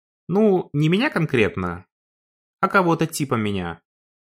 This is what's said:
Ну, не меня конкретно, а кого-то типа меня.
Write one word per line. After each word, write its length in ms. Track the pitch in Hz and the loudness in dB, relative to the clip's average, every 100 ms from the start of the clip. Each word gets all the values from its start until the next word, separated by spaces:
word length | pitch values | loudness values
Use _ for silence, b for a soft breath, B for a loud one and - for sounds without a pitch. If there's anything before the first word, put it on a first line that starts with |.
| _ _ - | _ _ -4
Ну, 440 | 185 220 185 - | 2 4 2 0
не 160 | 143 156 | 0 2
меня 220 | 190 285 | 2 0
конкретно, 760 | 202 160 123 98 - 90 87 - _ _ _ _ _ _ _ | -2 0 2 0 0 -4 -6 -12 _ _ _ _ _ _ _
а 80 | 190 | 0
кого-то 380 | 202 175 160 160 | 2 2 2 0
типа 280 | - 139 | -4 -4
меня. 460 | 120 107 98 87 82 _ _ _ _ _ | -2 -2 -4 -6 -10 _ _ _ _ _